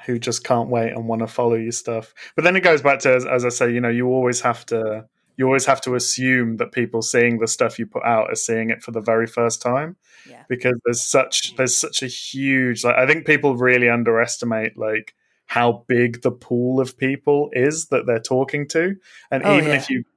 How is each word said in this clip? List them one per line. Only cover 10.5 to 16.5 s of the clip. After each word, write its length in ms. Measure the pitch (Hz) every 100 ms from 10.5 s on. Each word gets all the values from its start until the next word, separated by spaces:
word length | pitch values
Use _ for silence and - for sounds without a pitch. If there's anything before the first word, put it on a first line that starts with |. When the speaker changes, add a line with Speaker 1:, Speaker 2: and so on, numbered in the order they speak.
| 123 127 120 120
Speaker 1:
there's 160 | 117
such, 520 | - 135 - - -
Speaker 3:
Mm. 40 | -
Speaker 1:
there's 180 | 127 -
such 280 | 151 -
a 40 | 131
huge, 760 | - - 135 139 135 127 113
like, 120 | 120 123
I 120 | 131
think 180 | 160 156
people 300 | 147 147 123
really 320 | 127 123 120
underestimate, 880 | 120 117 113 117 - 120 110 110 117
like, 380 | 110 110 - _ _ _ -
how 360 | 120 120 117 -
big 340 | 120 120 120
the 100 | 127
pool 480 | 123 -